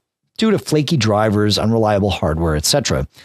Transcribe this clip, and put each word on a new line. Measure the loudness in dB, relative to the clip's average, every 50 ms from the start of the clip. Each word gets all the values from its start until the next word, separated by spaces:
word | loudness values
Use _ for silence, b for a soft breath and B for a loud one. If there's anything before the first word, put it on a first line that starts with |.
| _ _ _ _ _ _ _ -2
due | 0 0
to | 0 0
flaky | 0 -2 -2 -2 0 0 0
drivers, | 0 0 0 2 2 2 2 2 2 2 0 0 0
unreliable | 0 0 0 2 2 2 2 2 0 0
hardware, | -2 -2 -2 -2 -2 0 0 0 -2
et | -2 0
cetera, | 0 0 0 0 -2 -2 -4 -4 b b b b